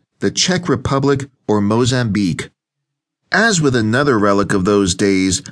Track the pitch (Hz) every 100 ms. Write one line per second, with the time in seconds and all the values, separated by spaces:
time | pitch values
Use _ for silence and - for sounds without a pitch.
0 | _ - 101 - - 180 175 120 - 139
1 | 139 135 - _ - 104 101 117 123 127
2 | 117 101 92 71 - _ _ _ _ _
3 | _ _ - 185 226 175 143 123 107 123
4 | 143 110 101 101 101 101 92 101 95 90
5 | 101 95 95 90 -